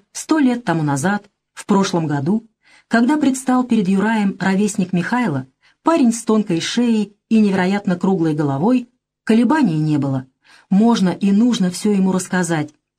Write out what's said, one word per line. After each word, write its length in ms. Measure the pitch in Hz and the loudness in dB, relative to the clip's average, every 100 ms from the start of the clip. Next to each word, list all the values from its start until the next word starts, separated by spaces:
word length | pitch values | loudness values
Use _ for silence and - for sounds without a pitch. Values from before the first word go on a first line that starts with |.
| _ | _
сто 280 | - - 311 | -16 -2 2
лет 240 | 254 240 | 2 0
тому 200 | 208 165 | -2 -2
назад, 460 | 147 139 170 202 - _ _ | 0 0 -2 -2 -6 _ _
в 120 | - - | -20 0
прошлом 420 | 196 190 175 160 | 0 2 -2 -2
году, 400 | 143 139 220 - _ _ _ _ | -2 -2 -2 -4 _ _ _ _
когда 300 | 226 240 302 | 0 2 2
предстал 460 | 269 262 - 254 | 0 -2 0 0
перед 240 | 247 214 180 | 0 0 2
Юраем 480 | 196 208 226 202 - | 0 0 0 -2 -2
ровесник 520 | 190 190 208 - 180 | -2 0 -2 -2 -2
Михайла, 540 | 175 175 247 233 135 131 _ _ _ | -2 -2 -2 -2 -4 -8 _ _ _
парень 280 | - 330 247 | 0 2 2
с 120 | 226 | 0
тонкой 380 | - 214 208 165 | -2 -2 0 -4
шеей 540 | 165 - 240 220 202 _ _ | -2 -2 0 0 -2 _ _
и 100 | 220 | 2
невероятно 560 | 208 196 180 202 196 175 | 2 2 0 -2 -2 -2
круглой 380 | 185 185 165 | 0 0 0
головой, 560 | 156 151 135 196 254 240 _ _ _ | 0 -2 0 0 0 -2 _ _ _
колебаний 540 | - 220 240 311 240 156 | 0 2 4 2 2 0
не 220 | 156 147 | 0 0
было. 260 | 139 135 131 _ _ - _ | 0 -4 -8 _ _ -20 _
Можно 380 | 190 226 220 185 | 2 4 2 0
и 220 | - 196 | 0 0
нужно 380 | 202 247 220 185 | 2 2 2 -2
всё 220 | 180 214 | -2 -2
ему 200 | 202 190 | 0 0
рассказать, 640 | 185 185 185 170 165 147 _ _ | -2 -2 -4 -2 -2 -4 _ _